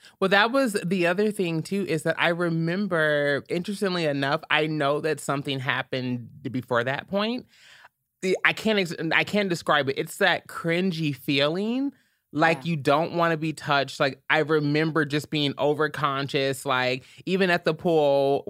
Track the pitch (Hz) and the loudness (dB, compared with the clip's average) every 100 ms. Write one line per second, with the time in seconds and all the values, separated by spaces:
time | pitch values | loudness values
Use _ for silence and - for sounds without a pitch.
0 | - - 190 196 220 269 262 196 175 190 | -20 -4 2 4 4 2 2 0 0 2
1 | 170 180 214 208 175 160 156 196 190 160 | 2 2 0 0 -2 -2 -2 -2 -2 -2
2 | 160 160 151 170 175 165 165 185 208 170 | -2 0 0 0 0 0 0 -2 -2 0
3 | 156 147 143 139 - 165 185 202 196 180 | 2 2 2 0 -2 -4 -4 -4 -2 0
4 | 160 143 139 156 - 151 156 156 139 147 | 0 0 0 -2 0 0 0 0 0 0
5 | 147 147 - 143 143 135 131 127 135 131 | -2 -4 -2 -2 -2 -4 -2 -2 -2 -4
6 | 127 123 113 - 135 127 120 120 123 143 | -4 -4 -6 -12 -8 -6 -2 0 0 -4
7 | - 196 214 247 - _ - - - _ | -4 -2 -2 -4 -10 _ -20 -20 -20 _
8 | _ _ 190 185 156 160 214 214 170 165 | _ _ -4 0 0 0 0 0 -2 -4
9 | 160 151 156 202 202 165 - 151 135 135 | -2 0 0 -2 -2 -2 0 0 0 -2
10 | 156 - 190 165 - - 170 170 190 160 | -6 0 0 0 -4 -8 -2 0 0 -2
11 | 156 135 - 139 143 175 214 247 277 - | -2 -4 -2 0 0 0 -2 -2 -4 -6
12 | _ _ _ 147 160 165 165 165 139 143 | _ _ _ 2 2 2 -2 -2 2 2
13 | 170 170 170 160 160 151 147 143 135 - | 2 0 0 0 -4 -6 -2 0 0 -2
14 | 143 - - 151 147 156 147 147 160 156 | -2 -2 0 0 2 2 2 2 2 0
15 | 151 147 139 156 143 - 143 147 151 143 | 0 -2 -2 -2 -2 0 0 2 -2 -2
16 | 147 135 139 147 135 135 143 127 127 131 | -2 -2 -2 0 0 -2 -2 0 0 -2
17 | - - - 185 185 175 170 160 180 160 | -8 -12 -2 0 2 2 0 0 2 4
18 | 143 139 139 139 - | 6 4 4 2 0